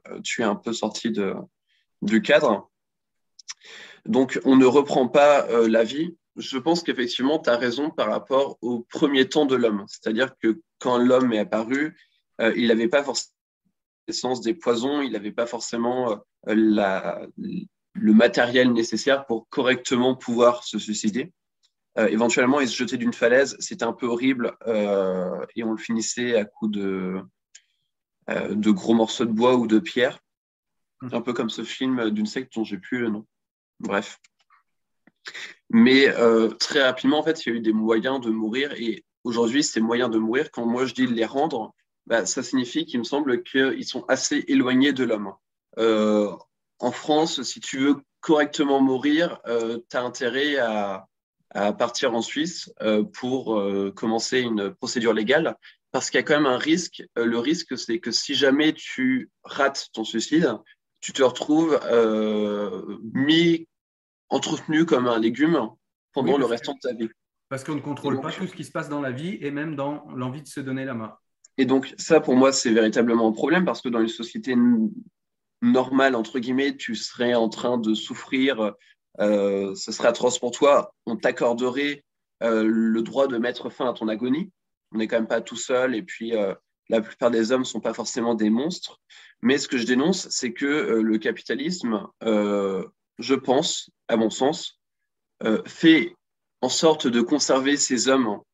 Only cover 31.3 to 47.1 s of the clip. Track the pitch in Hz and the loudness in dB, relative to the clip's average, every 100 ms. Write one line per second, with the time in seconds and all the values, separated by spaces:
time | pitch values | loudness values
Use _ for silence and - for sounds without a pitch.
31.3 | 117 113 110 113 - 131 127 110 107 107 | -4 -4 -6 -10 -6 -2 0 0 -2 -4
32.3 | 135 127 113 107 98 - 127 117 107 - | -6 -10 -8 -6 -8 -8 -4 -4 -4 -10
33.3 | _ _ _ _ _ 110 98 104 - _ | _ _ _ _ _ -6 -4 -4 -12 _
34.3 | _ _ _ _ _ _ _ _ _ - | _ _ _ _ _ _ _ _ _ -18
35.3 | - - - _ 113 120 135 135 - 117 | -14 -16 -18 _ 6 6 8 6 6 4
36.3 | 113 110 - - 147 131 127 135 151 151 | 4 2 0 -2 2 2 2 0 2 0
37.3 | 160 131 117 110 110 110 113 127 135 117 | -2 -4 -2 0 0 2 0 0 -2 -2
38.3 | 110 110 123 143 135 117 98 - _ 127 | -2 -2 -4 -4 -6 -6 -8 -12 _ -6
39.3 | 117 113 135 - 110 110 120 123 110 110 | 0 0 2 0 0 0 0 0 0 0
40.3 | 127 151 - 117 123 131 127 127 117 110 | 0 -2 -4 -2 -2 -2 0 -2 0 -2
41.3 | 135 160 123 104 - _ _ - 113 113 | 0 -2 -4 -8 -14 _ _ -2 -2 0
42.3 | - 123 131 123 156 165 120 113 139 147 | -4 -2 -2 -2 -4 -4 -4 -2 -2 0
43.3 | 117 - 135 135 120 - 127 - 127 - | -2 0 0 0 0 -6 -8 -2 -2 0
44.3 | 147 - 135 127 127 143 131 120 107 98 | -4 0 2 4 4 2 2 -2 -2 -6
45.3 | - _ _ _ - 113 110 107 107 101 | -14 _ _ _ -2 2 4 2 2 0
46.3 | 90 - _ _ _ 123 123 - | -4 -18 _ _ _ -4 -4 0